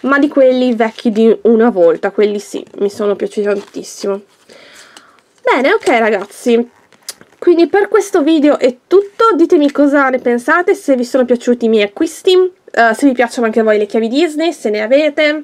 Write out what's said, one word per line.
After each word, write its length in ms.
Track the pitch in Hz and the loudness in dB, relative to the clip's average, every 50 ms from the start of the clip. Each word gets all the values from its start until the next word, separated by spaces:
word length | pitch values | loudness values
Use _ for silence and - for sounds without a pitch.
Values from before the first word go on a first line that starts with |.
ma 180 | - 247 277 277 | -2 -2 0 0
di 100 | 277 294 | 0 0
quelli 460 | - 285 269 254 254 254 254 254 240 | 2 2 2 4 2 2 0 -2 0
vecchi 360 | 214 233 220 - - - 240 | 0 -2 -4 -4 -4 -4 -4
di 240 | 208 208 226 226 202 - - | 0 2 2 2 2 2 2
una 260 | 226 240 220 220 247 | 2 2 4 2 2
volta, 400 | 202 190 170 170 160 165 - 202 | 2 2 2 2 2 0 -4 -6
quelli 280 | - - 214 208 208 208 | -2 0 -2 0 -2 -4
sì, 260 | 202 - - - - - - - | -10 -10 -14 -14 -14 -14 -8 -6
mi 120 | 196 202 | -6 -6
sono 260 | 202 - 214 208 196 | -4 -4 -4 -4 -4
piaciuti 300 | 190 - 196 - - 202 | -4 -6 -8 -6 -6 -4
tantissimo. 720 | 202 202 196 196 - _ 185 185 - - - - 202 196 202 202 _ _ _ _ _ - - - - - - - - - - _ _ _ _ _ _ _ _ _ | -4 -4 -6 -6 -12 _ -16 -14 -14 -16 -10 -8 -8 -8 -8 -10 _ _ _ _ _ -20 -20 -20 -20 -20 -20 -20 -20 -20 -20 _ _ _ _ _ _ _ _ _
Bene, 300 | 523 453 294 247 277 392 | -2 -2 0 0 0 0
ok 160 | 440 - 392 285 233 | 0 0 0 0 0
ragazzi, 720 | 226 214 220 190 190 - - - - 254 233 233 233 240 _ _ _ _ _ _ _ - - _ - _ _ _ | 0 0 -2 -4 -6 -10 -16 -8 -2 0 0 0 0 -4 _ _ _ _ _ _ _ -20 -20 _ -20 _ _ _
quindi 280 | - - 349 320 339 | 0 2 4 4 2
per 220 | - - 403 403 403 | 2 2 -2 -2 2
questo 340 | - 427 370 - - 359 285 | 0 -2 -2 0 -2 0 0
video 380 | 294 330 320 277 294 269 - | 2 2 2 2 2 0 2
è 160 | - 262 247 _ _ | 0 -2 -2 _ _
tutto, 480 | _ - 381 403 403 _ _ 453 453 415 | _ 2 2 2 0 _ _ 0 2 4
ditemi 380 | 285 339 330 359 330 294 285 - | 2 2 2 2 2 2 0 2
cosa 360 | - 285 285 269 294 277 262 | 2 0 2 2 2 0 0
ne 120 | 262 254 | -2 -2
pensate, 560 | 254 247 240 240 247 - 311 349 359 381 392 | -2 -2 -2 -2 -2 -2 -2 0 0 0 -2
se 180 | 392 - - 269 | -2 0 -2 0
vi 100 | 247 247 | 0 0
sono 200 | 247 - 269 254 | -2 0 0 2
piaciuti 400 | 240 247 240 - - 240 240 - | 2 0 -2 0 -2 -2 0 0
i 40 | 226 | 0
miei 140 | 220 220 208 | 2 2 0
acquisti, 500 | 202 _ - 330 320 - - - 392 370 | -2 _ -4 -6 -6 -6 -4 0 2 2
eh, 600 | 370 370 359 - _ _ - _ - 233 226 226 | 2 2 0 -2 _ _ -8 _ 0 0 0 0
se 120 | - - | 2 0
vi 60 | 285 254 | 0 2
piacciono 340 | 247 247 240 - - 233 | 2 -2 -2 -2 -4 -4
anche 120 | 220 220 240 | -2 0 0
a 60 | 220 | 0
voi 120 | 220 214 | 2 0
le 100 | 208 208 | 0 -2
chiavi 200 | 208 - 240 220 | -2 -2 -4 -4
Disney, 460 | 226 226 277 339 330 302 294 320 339 - | -2 0 0 -2 -2 -2 -2 -4 -4 -4
se 180 | - - 240 | -4 -6 -4
ne 100 | 214 214 | -4 -4
avete. 600 | 214 220 262 285 311 302 285 330 302 294 302 311 | -2 0 2 2 2 0 0 0 -2 -2 -2 -4